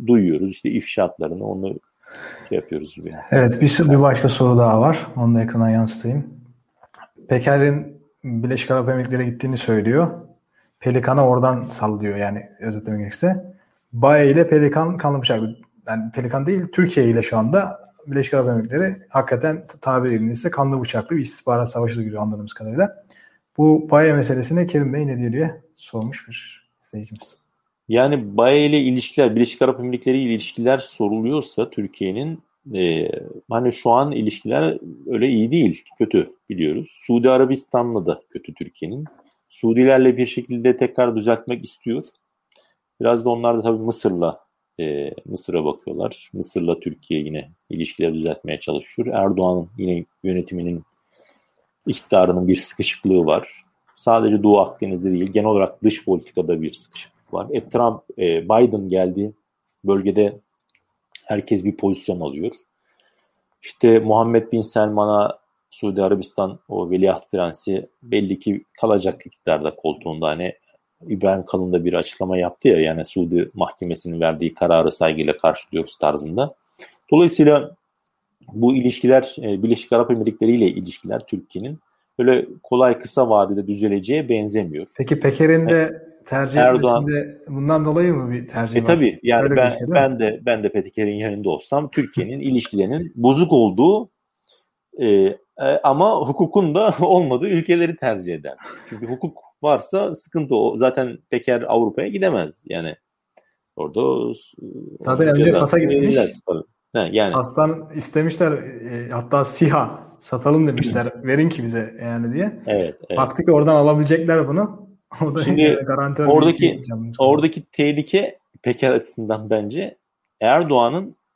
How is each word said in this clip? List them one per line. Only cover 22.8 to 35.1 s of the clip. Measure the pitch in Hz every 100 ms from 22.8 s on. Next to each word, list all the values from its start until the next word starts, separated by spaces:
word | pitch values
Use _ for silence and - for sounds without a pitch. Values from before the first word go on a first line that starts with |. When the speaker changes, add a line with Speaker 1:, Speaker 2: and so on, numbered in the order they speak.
| 196 - _ _ _ _ _ -
Speaker 2:
Bu | 156 156 156
Baye | 147 156
meselesine | 147 120 127 120 170 175
Kerim | 147 135
Bey | 143 143
ne | 123
diyor | 120
diye | 127 160 - _ _
sormuş | - 113 113 135 -
bir | 113 - - _ _
izleyicimiz. | - 107 107 107 - _ _ _ _ _ -
Speaker 1:
Yani | 117 139 143 104 101
Baye | 123 147 147
ile | 147
ilişkiler, | 127 127 - - 127 113
Birleşik | 120 -
Arap | 131 127
Emirlikleri | 123 123 131 131
ile | 127
ilişkiler | 110 - - 120 131
soruluyorsa | - - 104 110 113 147 - - 113
Türkiye'nin, | - 98 - 95 104 151 160 _ _ 139
e, | 98 87 80 - - - - -
hani | 117 123
şu | - 123
an | 120 147
ilişkiler | 131 107 - 107 135 160 - 87 -
öyle | -